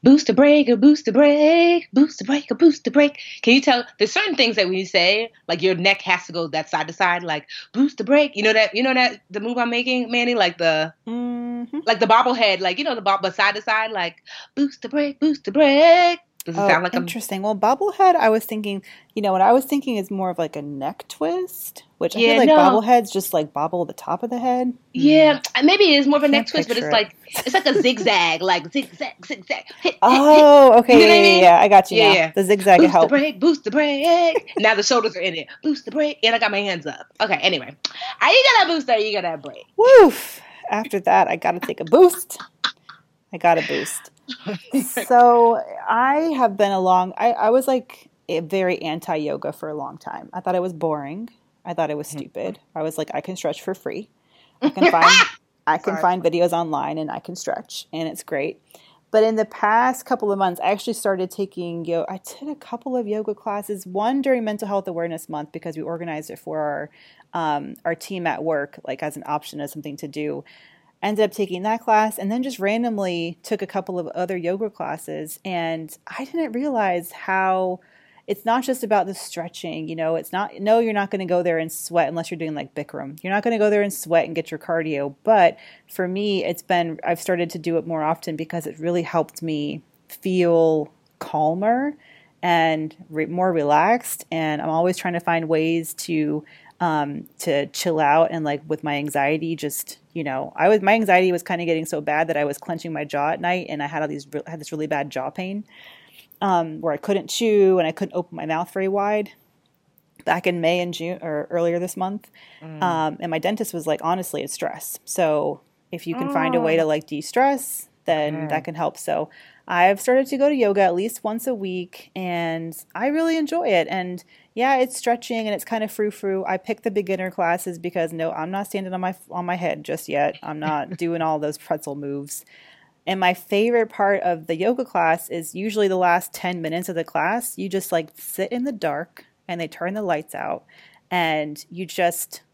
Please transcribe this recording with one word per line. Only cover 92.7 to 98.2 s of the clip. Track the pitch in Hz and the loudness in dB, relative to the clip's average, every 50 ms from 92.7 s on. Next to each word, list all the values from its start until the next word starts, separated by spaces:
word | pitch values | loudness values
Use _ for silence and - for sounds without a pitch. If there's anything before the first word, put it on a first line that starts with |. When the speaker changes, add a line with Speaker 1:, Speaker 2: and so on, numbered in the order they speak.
| 160 156 156 156 - _ - _ | 0 -2 -4 -8 -10 _ -20 _
Speaker 2:
re-, | 160 151 156 | -6 -6 -6
more | - 160 180 180 190 175 | -4 -2 -2 -2 0 0
relaxed. | 165 147 143 147 151 160 196 233 247 240 - - - - _ - | 0 0 2 2 4 4 2 0 0 -2 -8 -12 -12 -12 _ -6
And | 165 160 156 151 147 | -4 -4 -4 -4 -4
I'm | - 160 | -4 -4
always | 156 160 170 180 185 | -2 0 0 0 -2
trying | - - 185 175 | -2 -6 -6 -6
to | 170 | -4
find | 170 - 170 165 165 156 | -2 -2 -2 -2 -2 -2
ways | 165 156 160 160 165 165 165 160 - | -2 0 0 0 -2 -2 -4 -8 -12
to, | - - - 170 156 156 147 151 151 151 _ - - _ - _ _ | -14 -10 -6 -4 -2 -2 -2 -4 -6 -8 _ -20 -20 _ -20 _ _
um, | 180 170 160 151 147 143 143 151 - - _ _ | -4 -2 -2 -2 -4 -6 -8 -12 -14 -16 _ _
to | - 175 147 143 143 147 | -6 -2 -2 -2 -2 -4
chill | _ - - 185 165 156 | _ -8 -6 -4 -2 0
out. | 156 143 143 160 | 2 2 4 4